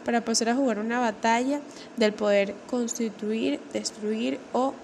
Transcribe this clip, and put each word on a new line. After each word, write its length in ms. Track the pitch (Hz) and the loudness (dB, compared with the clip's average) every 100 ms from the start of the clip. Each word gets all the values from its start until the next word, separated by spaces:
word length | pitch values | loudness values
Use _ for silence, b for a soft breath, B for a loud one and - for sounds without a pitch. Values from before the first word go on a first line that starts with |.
para 220 | - 233 226 | 0 0 2
pasar 240 | 226 220 | 0 2
a 60 | 240 | 2
jugar 240 | 277 208 | 2 2
una 200 | 220 240 | 0 0
batalla 600 | 240 208 226 233 254 294 285 B B - | 0 0 2 2 2 -2 -4 B B 2
del 160 | 214 | 2
poder 420 | 214 208 202 196 208 - | 4 4 4 4 -2 -4
constituir, 920 | 247 233 - 226 208 208 220 269 285 - | -2 -2 -2 -4 -2 -2 0 0 -2 -4
destruir 680 | 214 208 - 208 220 240 277 - | -6 -6 -6 -2 0 0 -2 -2
o 200 | 226 262 269 | 0 0 -2